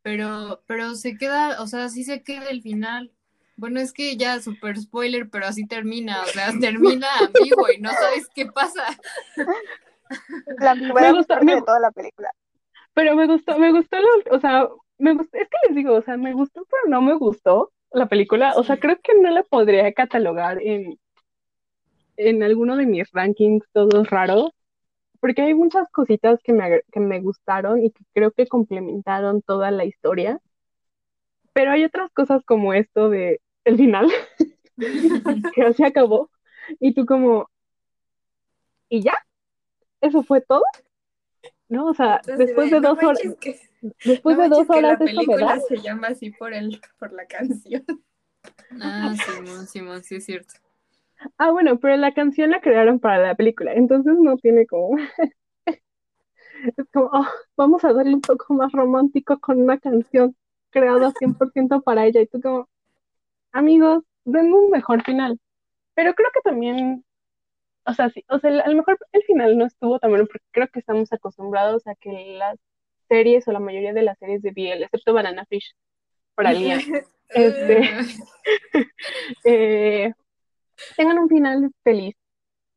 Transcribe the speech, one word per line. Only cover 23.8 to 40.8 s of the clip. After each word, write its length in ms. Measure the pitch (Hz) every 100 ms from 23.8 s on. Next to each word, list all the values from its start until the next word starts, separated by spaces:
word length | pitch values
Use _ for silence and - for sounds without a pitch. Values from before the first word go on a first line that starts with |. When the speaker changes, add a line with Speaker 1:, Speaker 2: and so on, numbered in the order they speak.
| 208 208 214
Speaker 3:
raros, 420 | 196 180 202 311 _ _ _ _ _ _ _
porque 220 | 254 262
hay 100 | 285 311
muchas 340 | 339 381 339
cositas 480 | - 262 214 226 233
que 100 | -
me 100 | 226 185
agra-, 180 | 170 -
que 80 | 214
me 200 | 202 185
gustaron 640 | 190 196 - 190 190 233
y 80 | 226
que 120 | _ _
creo 180 | 208 214
que 140 | - 247
complementaron 960 | 247 220 190 180 202 196 196 202 208
toda 280 | - 196 196
la 140 | 196 180
historia. 540 | - - 185 190 285 _ _ _ _ _ _ _ _ _ _ _
Pero 180 | - 269
hay 120 | 294 320
otras 260 | 370 370
cosas 300 | - 277 269 -
como 280 | 220 202
esto 360 | 196 214 - 214
de 320 | 196 180 160 _ _ -
el 120 | 233
final, 340 | 262 196 277 466 - _ 320 _ _ - 233 277 330 339
<laughs> 340 | 214 220 339
que 120 | 247
así 200 | 233 233
acabó, 460 | 285 285 240 220 302 _ _ _ - 311
y 140 | 262
tú 120 | 247 240
como, 440 | 269 254 220 - _ _ _ _ _ _ _ _ _ _ _ _ _ _
¿y 120 | 233
ya? 100 | 208 453 _ _ _ _ _ _ _ _
¿Eso 220 | 294 294
fue 180 | 262 269
todo? 220 | - 277 762 -